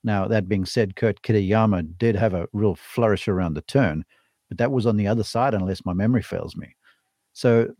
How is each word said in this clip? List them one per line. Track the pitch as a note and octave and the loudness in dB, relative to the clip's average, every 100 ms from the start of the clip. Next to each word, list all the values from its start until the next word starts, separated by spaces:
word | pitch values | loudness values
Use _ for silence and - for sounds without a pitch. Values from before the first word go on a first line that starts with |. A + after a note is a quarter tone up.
Now, | A2+ G2+ F#2+ | 0 -2 0
that | A2 F#2 | 0 0
being | G2+ | -2
said, | F#2 - G#2 | -2 -2 -2
Kurt | - A2+ G2 | 0 -2 -2
Kitayama | - A2 F#2+ G#2+ A2 F#2 D#2 E2+ | 0 0 2 4 4 2 -2 -2
did | A#2 | 0
have | G2+ A2 | 2 0
a | F2+ - | -2 -4
real | G2+ G#2+ F2 | -2 0 -2
flourish | - - A2+ G2 - | -6 0 0 0 0
around | F#2 F2 | -2 -2
the | D2+ | -4
turn, | - C#3 G#2+ D#2 - _ _ _ _ | -2 0 2 -2 -8 _ _ _ _
but | F#2 | -2
that | B2 | 0
was | C3 A#2 | 2 2
on | G#2 | 2
the | G2+ | 2
other | A2+ | 0
side, | G#2 A#2 C3+ | -2 0 0
unless | G#2+ F#2 F#2+ | 0 -2 -4
my | F#2 | -4
memory | F2+ A2 B2 | -2 0 0
fails | - - - - | -2 -8 -8 -12
me. | - _ _ _ _ _ _ | -16 _ _ _ _ _ _
So, | - B2 A#2 A#2 | 0 4 4 2